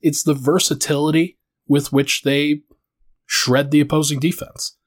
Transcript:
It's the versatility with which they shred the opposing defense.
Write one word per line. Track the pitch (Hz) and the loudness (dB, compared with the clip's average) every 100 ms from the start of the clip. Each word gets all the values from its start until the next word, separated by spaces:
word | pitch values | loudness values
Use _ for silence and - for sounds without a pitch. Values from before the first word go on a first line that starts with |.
It's | 165 143 | -2 0
the | - | -2
versatility | 143 131 175 - 151 - 143 151 160 180 _ _ _ _ | 0 0 0 0 -4 -2 0 2 0 0 _ _ _ _
with | 143 143 | 0 2
which | 135 139 - | 0 0 -2
they | 143 143 147 147 _ _ _ _ _ _ | 0 0 0 -2 _ _ _ _ _ _
shred | _ - - 127 143 | _ -4 0 0 2
the | 147 | 2
opposing | 143 156 147 143 | 2 0 0 -2
defense. | 156 - - - - _ | -2 -4 -10 -12 -14 _